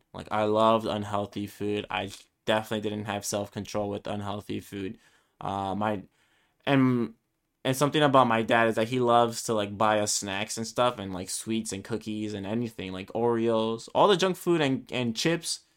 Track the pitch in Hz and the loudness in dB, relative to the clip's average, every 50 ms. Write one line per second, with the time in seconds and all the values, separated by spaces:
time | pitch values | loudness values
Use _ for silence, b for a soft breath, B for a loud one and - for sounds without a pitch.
0 | _ _ - 92 92 - - 107 107 107 107 107 110 110 113 113 110 - 104 107 | _ _ -14 -14 -8 -4 -2 0 2 2 4 4 6 6 6 4 2 -2 -4 -4
1 | 101 101 104 101 104 101 - 104 104 101 - - 101 104 104 104 104 - - 98 | -4 -4 -4 -4 -4 -4 -6 -8 -8 -8 -8 -8 -6 -4 -4 -4 -4 -4 -6 -6
2 | 98 101 - - - _ _ _ _ - 110 107 110 - 113 107 104 107 104 107 | -6 -6 -10 -16 -20 _ _ _ _ 0 0 0 0 -2 -4 -4 -4 -4 -4 -6
3 | 104 110 101 104 - - - 104 101 - - 107 98 - - 104 104 101 101 101 | -6 -6 -6 -6 -4 -4 -4 -4 -4 -6 -8 -10 -10 -6 -4 -4 -4 -4 -6 -6
4 | - - 104 104 101 101 101 104 - - 104 104 95 - - 101 95 98 110 b | -8 -8 -8 -8 -6 -8 -8 -8 -8 -8 -8 -8 -8 -10 -10 -8 -8 -8 -10 b
5 | b b b b b b b b - 98 98 98 98 95 95 101 107 107 107 95 | b b b b b b b b -8 -6 -4 -4 -4 -4 -2 -2 0 -2 -2 -2
6 | - - _ _ _ _ _ _ _ _ _ _ _ - 139 135 131 127 127 120 | -6 -12 _ _ _ _ _ _ _ _ _ _ _ 2 4 4 4 4 4 2
7 | 117 - - _ _ _ _ _ _ _ _ _ _ 131 131 131 147 139 147 156 | 0 -4 -6 _ _ _ _ _ _ _ _ _ _ -2 0 2 0 2 4 4
8 | 147 147 135 135 127 120 113 113 113 104 123 117 113 113 110 117 113 113 127 127 | 4 6 8 6 6 6 4 2 2 4 4 4 4 4 4 2 0 0 0 0
9 | 123 120 117 117 120 113 113 - - - 117 107 104 104 101 98 113 107 107 107 | 4 6 6 6 6 4 2 -4 -4 -2 0 0 -2 -2 -2 0 2 4 4 2
10 | 104 104 - - - 101 95 98 107 - - 113 113 110 - - 123 123 120 104 | 2 0 -2 -2 -4 -4 -4 -6 -6 -6 -6 -8 -8 -6 0 2 2 2 2 -2
11 | 98 98 92 90 95 - - - - 110 113 113 110 - - 98 98 - 117 107 | -8 -8 -8 -8 -8 -8 -8 -8 -4 -4 -4 -4 -4 -4 -8 -10 -8 -8 -8 -6
12 | - 110 107 107 107 104 104 101 98 95 110 117 120 113 - - 95 92 92 92 | -6 -6 -6 -6 -6 -6 -6 -6 -6 -4 -4 -4 -4 -4 -6 -10 -10 -8 -8 -10
13 | 98 - - 110 117 120 117 113 113 113 113 110 110 113 113 113 - - - - | -10 -8 -4 -2 0 0 2 2 2 2 2 2 0 0 -2 -6 -8 -4 2 4
14 | 160 196 202 165 185 190 180 - - 175 170 165 147 135 131 113 - - - 123 | 4 4 4 4 2 0 -2 -2 0 0 2 2 2 2 0 -2 -4 -6 -4 -2
15 | 123 117 113 - - 165 165 165 165 - - - - _ _ | -2 -2 -2 0 0 0 0 0 -2 -6 -8 -8 -10 _ _